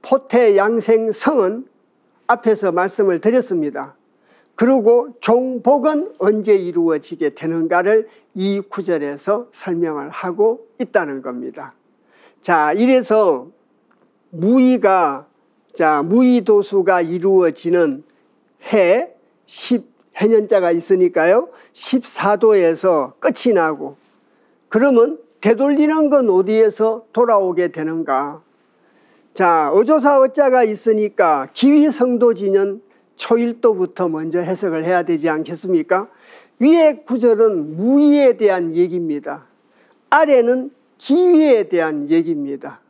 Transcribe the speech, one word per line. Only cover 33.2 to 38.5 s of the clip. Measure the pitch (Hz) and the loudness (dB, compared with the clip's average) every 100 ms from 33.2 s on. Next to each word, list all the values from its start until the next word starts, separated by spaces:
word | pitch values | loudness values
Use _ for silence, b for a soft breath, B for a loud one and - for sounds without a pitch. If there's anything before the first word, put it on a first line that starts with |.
| - 233 233 233 233 202 180 - 180 | -2 0 0 -2 -2 0 -4 -4 -6
먼저 | 156 160 175 | -4 -6 -6
해석을 | 175 185 196 160 | -4 -6 -4 -4
해야 | 160 185 | -2 -2
되지 | 175 165 160 | -2 -2 -2
않겠습니까? | 156 156 165 185 175 156 185 214 b b b b b | -4 -6 -10 -4 -4 0 -4 -4 b b b b b
위의 | 262 330 311 233 - | 2 4 4 0 -6
구절은 | 240 240 214 226 190 151 156 | -2 0 4 2 0 -6 -4
무의에 | 220 277 294 294 269 - | 0 2 4 4 2 2
대한 | 208 | 0